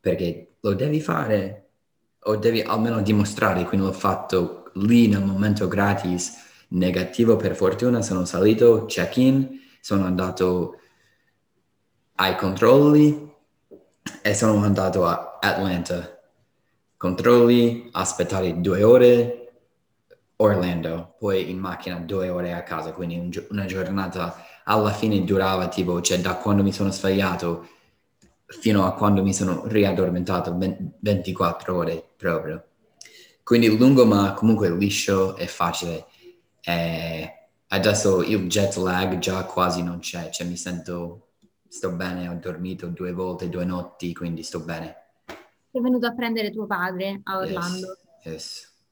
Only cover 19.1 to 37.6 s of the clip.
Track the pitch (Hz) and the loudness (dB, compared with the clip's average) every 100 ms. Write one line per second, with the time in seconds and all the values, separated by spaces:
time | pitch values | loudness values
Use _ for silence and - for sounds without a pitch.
19.1 | 120 117 - - _ _ _ _ _ _ | 6 2 -4 -14 _ _ _ _ _ _
20.1 | _ _ _ 107 101 90 87 82 82 85 | _ _ _ 2 4 0 -2 -4 -8 -10
21.1 | _ 107 95 87 92 95 87 - 87 85 | _ -2 -2 -2 -6 -8 -8 -10 -10 -6
22.1 | 98 92 90 87 85 - 80 80 78 87 | -4 -4 -4 -6 -8 -8 -8 -8 -8 -6
23.1 | 85 87 87 - 101 95 95 90 98 92 | -6 -8 -10 -8 -6 -4 -6 -4 -4 -6
24.1 | 90 87 - - - - 107 104 104 113 | -6 -8 -10 -20 -18 -2 0 2 0 0
25.1 | 104 92 98 95 92 90 - 87 87 85 | 0 2 2 2 0 -2 -4 -2 -2 0
26.1 | 92 92 90 107 101 98 92 101 92 95 | 0 -2 -4 0 2 2 0 -4 -2 0
27.1 | 95 95 87 85 85 - _ _ _ _ | 0 0 -2 -4 -6 -10 _ _ _ _
28.1 | _ _ _ _ - 113 104 95 - 104 | _ _ _ _ -4 2 2 2 0 2
29.1 | 98 98 95 95 90 117 107 98 90 92 | 2 2 0 -2 -4 -2 2 2 2 0
30.1 | 90 87 92 87 87 95 95 - - 104 | -2 -2 -2 -2 -4 -4 -4 -10 -6 -2
31.1 | 101 90 90 90 - - 92 82 82 - | -2 -2 -2 -2 -2 -6 -4 -4 -6 -10
32.1 | _ 92 82 76 - - _ _ _ - | _ -4 -4 -4 -12 -14 _ _ _ -20
33.1 | - - _ - 120 117 107 127 135 117 | -20 -20 _ 0 4 4 6 6 8 6
34.1 | 101 98 95 110 107 98 85 101 101 - | 6 2 2 2 4 2 0 0 0 0
35.1 | 98 95 - 87 - 85 85 85 80 - | 0 0 -2 -10 -4 -4 -4 -6 -8 -12
36.1 | _ - _ _ _ - 85 82 82 82 | _ -20 _ _ _ -6 -2 -2 -4 -6
37.1 | 80 78 - _ _ | -8 -12 -16 _ _